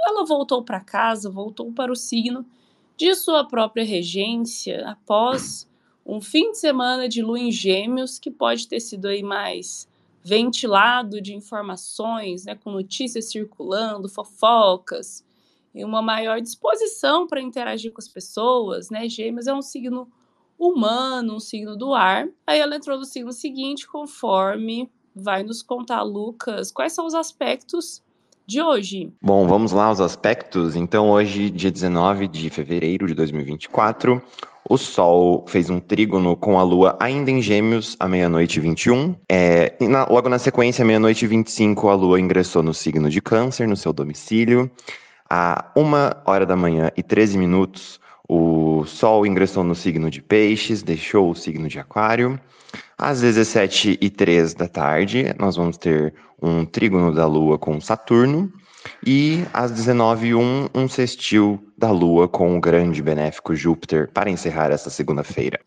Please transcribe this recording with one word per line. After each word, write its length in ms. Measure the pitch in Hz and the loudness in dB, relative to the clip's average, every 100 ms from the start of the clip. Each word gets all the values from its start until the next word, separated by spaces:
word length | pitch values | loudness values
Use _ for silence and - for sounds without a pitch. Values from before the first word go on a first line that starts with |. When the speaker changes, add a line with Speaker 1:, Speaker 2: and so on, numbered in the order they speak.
| 640 | -2
Speaker 1:
ela 180 | 427 | -2
voltou 380 | 320 294 277 247 | -2 -2 0 -4
pra 160 | 233 190 | -4 -10
casa, 500 | - 208 226 220 202 | -6 -2 0 -2 -8
voltou 440 | 196 208 220 233 | -10 -12 -12 -10
para 180 | 233 254 | -8 -6
o 60 | 247 | -6
signo 500 | - 233 233 254 247 _ _ _ _ - | -6 -4 -4 -8 -12 _ _ _ _ -2
de 160 | 339 370 | 0 0
sua 280 | - 311 | 0 0
própria 400 | 285 240 220 226 | 0 -2 -2 -2
regência, 1040 | 226 185 170 185 208 233 233 - 190 - 214 | -4 -4 -4 -6 -4 -4 -6 -8 -10 -10 -10
após 800 | 208 - 208 240 262 - - - _ _ _ - | -14 -2 0 0 -2 -8 -14 -18 _ _ _ -12
um 140 | 214 | -12
fim 320 | 202 311 453 | -2 0 0
de 60 | 427 | -2
semana 500 | 311 262 247 254 254 | -2 -2 -2 -4 -4
de 140 | 226 | -4
Lua 180 | 220 240 | -4 -4
em 100 | 240 | -4
Gêmeos, 680 | 214 190 185 220 254 254 - | -4 -2 -2 -2 -6 -8 -10
que 100 | 285 | -14
pode 380 | - 233 233 - | -4 -2 -2 -6
ter 100 | 233 | -10
sido 300 | - 196 196 | -10 -10 -6
aí 120 | 202 | -6
mais 680 | 202 202 196 180 180 - - _ _ _ | -6 -6 -6 -10 -12 -18 -20 _ _ _
ventilado 1000 | 175 214 240 - 240 196 220 247 214 208 | -2 0 0 -4 0 2 4 2 -4 -10
de 140 | 202 | -12
informações, 1080 | 202 - 208 208 185 - - 220 226 202 180 | -16 -12 -12 -10 -12 -14 -10 -8 -6 -8 -12
né, 100 | 196 | -14
com 160 | 214 214 | -16 -12
notícias 600 | 196 190 - 262 226 220 | -10 -10 -8 -8 -8 -10
circulando, 800 | 220 214 - 180 196 220 208 196 | -10 -12 -12 -6 -6 -4 -8 -12
fofocas, 1160 | 208 208 _ 220 233 202 185 - 170 - - _ _ _ _ _ | -12 -16 _ 2 4 4 2 -4 -12 -12 -20 _ _ _ _ _
e 100 | 208 | -14
uma 160 | 208 220 | -6 -4
maior 400 | 220 220 220 226 | -2 -4 -2 -4
disposição 840 | 233 - - 440 440 - 277 311 349 | -6 -6 -2 -2 -2 -2 0 0 0
pra 140 | 285 | -6
interagir 500 | 254 247 233 220 226 | -8 -8 -8 -8 -10
com 80 | 220 | -14
as 80 | - | -18
pessoas, 840 | 185 - - 233 254 202 - 180 | -18 -12 -4 0 0 -2 -6 -10
né? 180 | 214 233 | -10 -8
Gêmeos 400 | 233 226 233 240 | -8 -8 -6 -6
é 60 | |
um 80 | 277 | -6
signo 460 | 277 277 240 247 247 _ _ _ _ _ | -8 -12 -8 -8 -10 _ _ _ _ _
humano, 760 | 349 330 214 240 262 254 226 | 0 2 0 0 -2 -4 -6
um 60 | 214 | -8
signo 360 | - 214 208 202 | -10 -12 -12 -10
do 180 | 262 | -4
ar. 340 | 262 190 202 311 - - | 0 2 2 -4 -8 -2
Aí 140 | 302 | 0
ela 160 | 294 294 | 0 -4
entrou 200 | 294 269 | -6 -8
no 80 | |
signo 280 | 269 262 240 | -8 -12 -12
seguinte, 560 | 240 302 262 269 285 - | -12 -12 -8 -8 -10 -12
conforme 1000 | 302 294 - 233 190 190 214 220 233 254 _ _ | -14 -14 -8 -2 0 0 -4 -6 -8 -10 _ _
vai 280 | 190 196 190 | -10 -4 -4
nos 200 | 214 233 | -4 -10
contar 400 | - 247 240 226 | -10 -10 -4 -4
Lucas. 680 | 208 202 214 233 - 208 190 | -4 -6 -10 -10 -10 -8 -8
Quais 220 | - 330 | -4 -4
são 140 | 330 330 | -4 -4
os 80 | |
aspectos 880 | 320 320 - 254 269 - 339 - - _ _ _ _ - | -4 -6 -6 -4 -4 -6 -8 -8 -16 _ _ _ _ -8
de 140 | 247 | -2
hoje? 520 | 330 247 185 190 - - | 0 0 -2 -8 -10 -4
Speaker 2:
Bom, 240 | 98 101 90 | 2 4 4
vamos 240 | 101 110 | 4 2
lá, 220 | 98 107 | 4 2
os 80 | 101 | 4
aspectos. 720 | 87 - 104 117 - 92 85 | 0 0 0 0 -2 -2 -2
Então, 340 | 80 87 107 107 | -2 0 2 4
hoje, 400 | 104 104 101 101 | 4 4 0 -4
dia 220 | 90 92 | 0 -2
dezenove 560 | 82 92 87 92 101 98 | -2 -2 2 2 0 -4
de 240 | 80 80 | -6 -8
fevereiro 560 | - 73 85 82 92 95 | -8 -4 -2 -2 -2 -2
de 80 | |
dois 160 | 78 80 | -2 -2
mil 120 | 76 | -4
e 20 | |
vinte 200 | 69 78 | -6 -10
e 40 | - | -4
quatro, 520 | - 107 113 120 127 - - - - - | 0 0 2 0 0 -2 -18 -20 -18 -2
o 80 | 135 | 0
Sol 680 | - - 87 87 87 90 - | 0 2 4 6 6 2 0
fez 240 | 98 85 | -2 0
um 80 | 90 | -2
trígono 580 | - 101 107 98 87 85 | -2 0 0 0 0 0
com 220 | 107 95 | 2 4
a 60 | |
Lua 340 | 92 87 92 - | 4 6 4 4
ainda 300 | 117 139 135 | -2 0 0
em 100 | 131 | 0
Gêmeos, 560 | 104 104 110 113 107 - | 2 2 2 0 -2 -4
à 80 | 92 | 0
meia-noite 480 | 90 87 82 85 - | 2 2 2 2 0
e 40 | |
vinte 260 | 78 80 120 | 0 0 2
e 40 | |
um. 240 | 123 160 180 - | 2 2 -4 0
É, 460 | 92 87 85 82 - | 4 6 6 4 2
e 60 | 117 | 2
na, 180 | 135 127 | 2 4
logo 180 | 120 123 | 4 4
na 100 | 123 | 0
sequência, 420 | 131 - 120 123 | 0 2 2 4
à 20 | |
meia-noite 400 | 117 110 110 113 | 4 6 4 2
e 40 | 117 | 2
vinte 180 | 113 110 | 2 0
e 60 | |
cinco, 360 | - 107 101 104 | 2 2 4 2
a 60 | |
Lua 240 | 98 92 92 | 4 6 4
ingressou 420 | 92 92 90 87 | 4 2 2 2
no 140 | 80 | 0
signo 340 | 78 80 78 76 | -2 -2 0 0
de 140 | 82 | 0
Câncer, 460 | - 110 127 127 117 | 0 0 0 -2 -2
no 80 | 98 | -2
seu 160 | 82 | -2
domicílio. 760 | 78 73 73 - 110 117 123 127 - - - - _ _ | -4 -6 -8 -2 0 4 4 2 -6 -18 -20 -20 _ _
À 380 | 87 87 - - - | 0 2 0 0 2
uma 440 | 151 147 143 - - | 4 4 2 0 0
hora 180 | 98 | 2
da 120 | 92 92 | 2 2
manhã 340 | 87 80 80 - | 2 2 0 -2
e 80 | |
treze 340 | - 104 107 98 | 0 2 4 2
minutos, 640 | 90 92 95 - - - _ - - | 2 2 2 -4 -20 -20 _ -20 -2
o 560 | 85 82 80 80 78 | 2 4 4 2 0
Sol 400 | 78 - 113 110 | -2 0 4 4
ingressou 380 | 104 92 92 98 | 4 2 2 2
no 140 | 87 85 | -2 0
signo 340 | 95 78 80 | -2 -2 -2
de 100 | 69 | -6
Peixes, 640 | - 107 104 107 - 107 | 0 4 4 2 -2 -4
deixou 480 | 95 80 - 107 90 | -4 -6 0 2 2
o 60 | 82 | 0
signo 320 | - 76 78 | -6 -6 -8
de 100 | - | -8
Aquário. 600 | - 107 110 117 123 135 - _ - - - - | -6 -2 2 2 0 -2 -12 _ -20 -20 -18 -6
Às 220 | 143 131 | -2 2
dezessete 760 | 120 110 107 117 95 - 107 92 | 4 4 4 2 2 2 0 2
e 100 | 101 | 0
três 440 | - 95 85 82 | 2 4 4 4
da 120 | 82 87 | 0 -6
tarde, 680 | - 73 78 98 117 - - | -2 0 0 0 -2 -2 -2
nós 160 | 98 | -2
vamos 220 | 85 85 82 | 0 -2 -2
ter 380 | 87 78 78 - - _ | 0 2 0 -4 -18 _
um 220 | 85 82 | -2 0
trígono 500 | 80 117 117 95 87 | -2 0 2 2 2
da 120 | 78 80 | 2 2
Lua 320 | 76 78 76 | 2 2 0
com 220 | - 76 | -2 -6
Saturno. 720 | - 113 - 117 127 151 190 - _ - - - - | -2 -4 2 4 4 2 -2 -8 _ -20 -20 -8 0
E 380 | 139 151 160 175 | 2 2 0 -2
às 180 | - 120 | -2 -2
dezenove 580 | 113 113 120 113 113 117 | -2 2 4 4 2 2
e 60 | |
um, 320 | 117 123 135 135 | 2 2 0 -2
um 140 | - 131 | -2 -2
sextil 760 | - 123 - - 107 104 101 - - | 0 -2 -4 2 4 4 2 -6 -2
da 140 | 113 | 2
Lua 360 | 92 85 82 87 | 4 6 6 4
com 300 | - 87 87 | 4 2 2
o 40 | |
grande 420 | 85 85 87 73 | 4 4 4 0
benéfico 520 | 73 76 76 - - | -2 -2 -2 -6 -6
Júpiter 560 | 78 80 82 - 80 73 | -2 0 0 0 -2 0
para 200 | - 104 | -2 -2
encerrar 400 | 87 85 80 76 | -2 -4 -2 0
essa 180 | 71 - | 0 -4
segunda-feira. 720 | - 69 71 69 - 62 - | -6 -4 -4 -4 -4 -4 -6